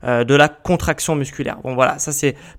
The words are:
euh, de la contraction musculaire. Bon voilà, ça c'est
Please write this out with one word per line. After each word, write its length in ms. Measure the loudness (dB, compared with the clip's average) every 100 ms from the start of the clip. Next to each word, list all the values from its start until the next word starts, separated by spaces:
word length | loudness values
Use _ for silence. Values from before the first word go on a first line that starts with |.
euh, 200 | -2 -2
de 120 | 2 4
la 120 | 4
contraction 680 | 2 -2 -2 0 -4 -2 -2
musculaire. 440 | -4 -6 -8 -8
Bon 120 | -8 0
voilà, 240 | 0 0
ça 120 | -6
c'est 240 | -2 -2 -4 -14